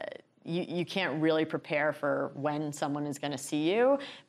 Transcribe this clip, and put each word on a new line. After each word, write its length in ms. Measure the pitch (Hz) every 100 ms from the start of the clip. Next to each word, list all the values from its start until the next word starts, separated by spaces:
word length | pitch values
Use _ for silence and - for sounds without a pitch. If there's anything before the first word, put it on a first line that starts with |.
| - - - _ -
you, 180 | 170 -
you 180 | 175 165
can't 360 | 196 175 147
really 240 | 160 160 160
prepare 460 | 151 - 147 151
for 400 | 147 147 139 139
when 380 | 139 143 147 151
someone 340 | 147 147 147 147
is 140 | 139
gonna 180 | 147 135
see 340 | - 151 160
you, 260 | 208 254 277 277 -